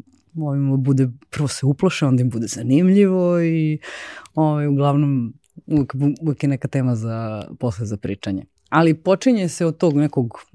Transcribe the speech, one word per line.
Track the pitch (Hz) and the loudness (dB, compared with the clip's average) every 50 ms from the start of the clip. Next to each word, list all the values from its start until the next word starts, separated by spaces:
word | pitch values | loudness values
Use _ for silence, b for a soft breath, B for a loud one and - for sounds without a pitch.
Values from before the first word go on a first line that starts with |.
| - - _ _ _ _ _ 165 | -20 -20 _ _ _ _ _ -6
Ovim | 156 147 139 139 139 135 135 135 127 | -4 -2 -2 0 0 0 0 0 2
bude, | 143 139 131 131 127 120 - _ _ | 2 2 2 2 0 -2 -8 _ _
prvo | - - 151 135 | -6 -4 -4 -4
se | - - - | -4 -2 0
uplaše, | 135 143 - - 185 - - 156 | 0 0 2 0 0 0 0 2
onda | 135 127 123 123 | 2 2 2 2
im | 127 | 0
bude | 110 117 117 | -2 -2 -6
zanimljivo | 104 - - 120 120 131 151 180 185 190 202 202 190 185 185 180 175 175 175 | -6 -6 -6 0 2 2 4 4 6 6 6 4 4 4 2 2 2 2 2
i, | 170 165 165 165 156 156 156 151 B B B B B B B B B B _ | 2 2 0 0 0 0 -2 -4 B B B B B B B B B B _
ovaj, | 156 156 156 151 147 147 | 0 2 2 2 0 0
uglavnom | 147 143 139 143 143 139 143 147 143 139 131 117 113 - - _ _ _ - - | 0 2 2 2 2 4 4 2 2 2 0 -2 -4 -8 -12 _ _ _ -20 -6
uvek | - 156 151 135 - - | -2 0 0 0 0 -2
bu-, | 131 143 143 147 - | -2 0 0 0 0
uvek | 160 156 135 - - | -2 -4 -4 0 0
je | 143 | -2
neka | 139 127 - - | -2 -2 -4 -4
tema | - 139 127 127 120 | -2 0 0 0 0
za, | 110 110 113 113 113 113 110 107 104 - - - - | -2 -2 -4 -6 -6 -6 -6 -8 -8 -10 -12 -10 -6
posle | - 120 98 95 117 | -6 -4 -4 -4 -6
za | 101 107 | -6 -8
pričanje. | 98 - - 101 - - 104 98 92 - - _ _ _ _ | -6 -6 -8 -8 -6 -6 -6 -6 -6 -8 -12 _ _ _ _
Ali | - 151 165 165 156 | 0 2 4 4 2
počinje | 160 - 180 190 190 - 262 247 214 185 160 | 0 0 0 0 2 2 0 2 2 0 -4
se | - - 175 | -4 -2 -2
od | 165 156 | -2 -2
tog | - - 170 143 | 0 0 2 2
nekog | 143 151 147 - 143 123 117 - - - _ - | 2 0 0 0 -2 -2 -2 -6 -12 -20 _ -12